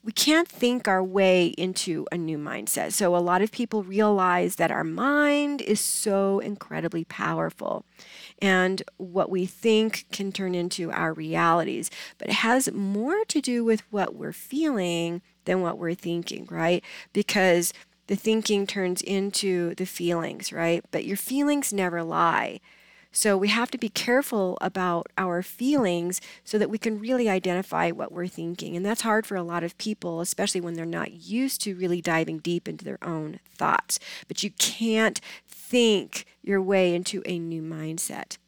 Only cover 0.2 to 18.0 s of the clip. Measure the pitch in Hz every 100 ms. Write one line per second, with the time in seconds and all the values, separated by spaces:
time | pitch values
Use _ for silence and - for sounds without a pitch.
0.2 | - 311 339 - 240 247 220 190 190 190
1.2 | 190 185 170 - 185 185 - 156 - 175
2.2 | 160 151 147 - 104 - 76 - 190 175
3.2 | 175 180 214 - 240 214 185 196 214 202
4.2 | 185 180 180 - 165 - 160 170 254 294
5.2 | 294 285 294 285 - 208 - - 214 196
6.2 | 196 196 208 202 - 156 165 170 165 -
7.2 | 180 165 165 - - - - - - -
8.2 | - - 202 185 185 190 - _ 185 180
9.2 | - 185 185 - 226 214 220 - - -
10.2 | 196 190 190 180 175 185 165 170 165 160
11.2 | 156 165 170 170 160 - 165 - - -
12.2 | - 208 226 254 262 - 196 202 240 403
13.2 | 440 311 269 240 226 220 - 208 185 -
14.2 | 151 160 - 269 320 233 180 170 170 170
15.2 | _ _ - 185 175 - 170 175 175 170
16.2 | 170 - 180 170 165 180 - - - -
17.2 | 208 214 185 175 175 - - _